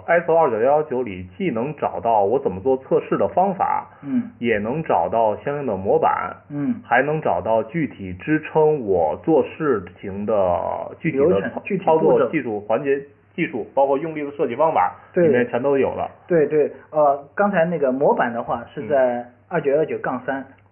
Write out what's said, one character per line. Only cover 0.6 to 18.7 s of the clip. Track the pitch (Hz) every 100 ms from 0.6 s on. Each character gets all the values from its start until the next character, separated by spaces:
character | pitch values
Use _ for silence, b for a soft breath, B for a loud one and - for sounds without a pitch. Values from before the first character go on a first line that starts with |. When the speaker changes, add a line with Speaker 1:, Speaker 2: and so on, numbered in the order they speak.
Speaker 1:
幺 | 123
幺 | 151
九 | 151 123
里 | 120 90 92 -
既 | 185
能 | 113 131 151
找 | 117 90
到 | 110 110
我 | 101 127
怎 | 113
么 | 92
做 | 127 131
测 | - 165
试 | - 143
的 | 104
方 | - 196
法， | 185 - - - -
Speaker 2:
嗯。 | 143 127 110 -
Speaker 1:
也 | 117 107
能 | 107 151
找 | - 104 87
到 | 110 113 101
相 | - 147
应 | 135
的 | 95
模 | 98 156
板， | - - 87 - -
Speaker 2:
嗯。 | 143 139 117
Speaker 1:
还 | - 123
能 | 139 156
找 | 131 87
到 | 101 113
具 | 107 170 139
体 | - 95
支 | 90 - 156
撑 | 151 160 156 151 117
我 | 90 78 76
做 | - 156
事 | 120 - 156 110 90 -
情 | 104 98 104
的 | 107 92 87 90 87 87 -
具 | 170
体 | 135
的 |
操-， | 151
Speaker 2:
流 | 190
程， | 131 -
具 | - 190
体 | -
步 |
骤。 | 160
Speaker 1:
操 | 151 120
作 | 117
技 | 156
术 | 120 104
环 | 101 113
节、 | 143 139 139 - _
技 | - 156
术， | 123 98
包 | - 139
括 | 139
用 | 160
力 | 156
的 | 143
设 | 143 143
计 |
方 | 120 160
法， | 127 90 - -
Speaker 2:
对。 | 185 170
Speaker 1:
里 |
面 | 123 123
全 | 120
都 | 135 139
有 | 107
了。 | 90 - - -
Speaker 2:
对， | 175 143
对， | 151 135 B B
呃， | 151 147 139 -
刚 | - 202
才 | 185
那 | 165 170
个 | 135
模 | 131 151
板 | - 123
的 | 117
话 | 127 123 117